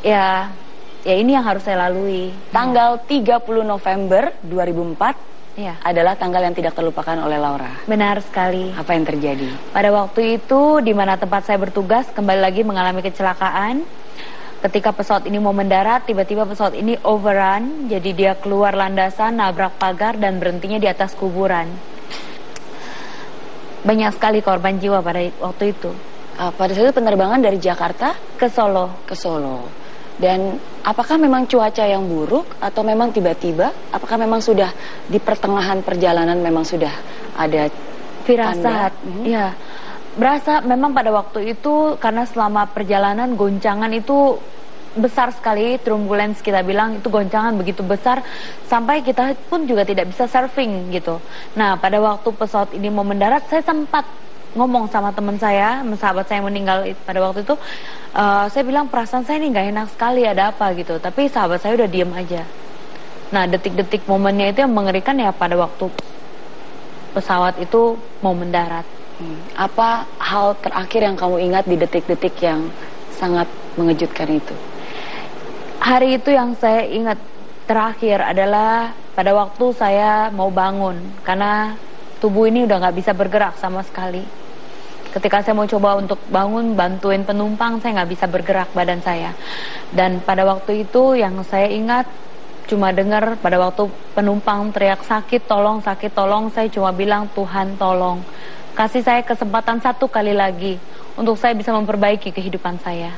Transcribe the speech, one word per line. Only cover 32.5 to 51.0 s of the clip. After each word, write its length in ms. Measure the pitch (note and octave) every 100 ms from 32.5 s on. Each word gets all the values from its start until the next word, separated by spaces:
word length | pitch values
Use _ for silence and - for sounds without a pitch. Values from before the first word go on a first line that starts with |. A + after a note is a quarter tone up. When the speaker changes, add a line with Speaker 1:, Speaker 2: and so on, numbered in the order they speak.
| -
Speaker 2:
atau 240 | G3+ A3 A3
memang 240 | G#3+ A#3+
tiba-tiba? 640 | A3 F3 E3 F3 D#3+ A3+ - -
Apakah 320 | G3+ - A3+
memang 160 | A3 A3+
sudah 320 | A3 G3+ F#3 - - - -
di 80 | G3+
pertengahan 640 | - G#3+ - G3+ F#3 F#3+
perjalanan 560 | F#3 F#3 F3+ E3+ E3 F3
memang 240 | E3+ E3
sudah 320 | D#3+ F3 D3+ C#3+ - - -
ada 320 | - D#3+ D3+ D3+ - - - - -
Speaker 1:
Firasat, 400 | - A#3+ A3 F3+
Speaker 2:
tanda? 320 | A#3 A3 G3 -
Mhm. 220 | F3+ F#3 A3+
Speaker 1:
iya. 320 | A3+ G3 F3+ - - - - -
Berasa 480 | - B3+ C#4+ C#4+ D4+
memang 320 | B3 B3 C#4+
pada 160 | C4+ A3+
waktu 480 | G#3+ G3+ A3 G#3 A3
itu, 400 | D4 D4+ D4+ -
karena 320 | A3+ A3 A#3+
selama 400 | A#3+ G#3+ G#3 G#3
perjalanan 640 | G#3 G3 G3+ G3+ G3+ B3
goncangan 560 | A#3 G3+ G3 G#3+ G3+ A3+
itu 480 | A3+ G#3 A3+ - - - - - - -
besar 400 | A3 A#3 B3 B3
sekali, 480 | A#3+ A3+ G#3 A#3 B3
turbulence 640 | A#3+ G#3+ G3+ G3+ G#3 G#3
kita 240 | - G3 F3+
bilang 320 | G3+ A3 G#3+
itu 80 | A3+
goncangan 480 | G#3 G3 A3 A3+ G#3+
begitu 240 | F3+ F#3+
besar, 400 | F#3 G3 B3+ B3+ - - - - -
sampai 320 | A#3+ A3+ D4+
kita 400 | B3+ B3+ B3+ C#4 -
pun 160 | F4
juga 240 | D4+ A3 G3
tidak 240 | F#3+ F3+
bisa 160 | F#3 B3
surfing 640 | B3+ B3+ C4+ A#3+ F#3+ F3+
gitu. 240 | F3+